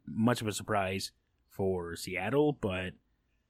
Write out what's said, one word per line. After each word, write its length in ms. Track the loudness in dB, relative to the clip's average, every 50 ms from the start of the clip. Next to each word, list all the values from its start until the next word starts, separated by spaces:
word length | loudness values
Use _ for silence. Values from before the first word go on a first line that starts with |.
| -12
much 340 | -6 0 2 4 4 4 2
of 60 | 0
a 60 | -2 -4
surprise 600 | -4 -4 -2 0 0 0 0 -2 -4 -6 -8 -12 _ _ _ _ _ _ _
for 460 | -4 -2 0 0 0 0 -4 -6 -8
Seattle, 560 | -8 -8 -6 -4 -4 -2 2 4 4 4 4 2
but 400 | 0 -2 -2 -2 -2 -4 -6 -8 -12 _ _ _ _ _ _ _ _ _